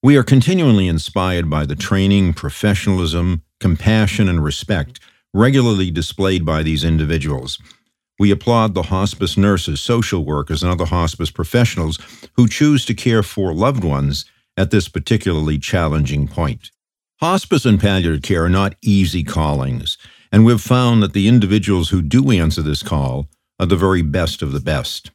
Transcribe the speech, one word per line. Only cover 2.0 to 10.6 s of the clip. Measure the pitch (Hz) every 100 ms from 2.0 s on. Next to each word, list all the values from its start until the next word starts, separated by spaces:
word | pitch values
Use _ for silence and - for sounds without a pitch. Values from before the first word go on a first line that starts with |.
| 98 101 92
professionalism, | 82 71 - 107 95 - 92 85 82 87 87 - _
compassion, | 95 80 - 110 104 92 101
and | 87
respect | 76 69 - 95 69 - _ _ _
regularly | 95 120 139 120 101 90
displayed | 85 80 - 95 92 80
by | 78
these | 78 78 82
individuals. | 80 78 80 73 69 67 - - _ _ _ _ _
We | 101
applaud | 98 - 117 110 92
the |
hospice | 85 95 98 - 92 -
nurses, | 101 95 - 71
social | - 120 113 92
workers, | 69 73 73 78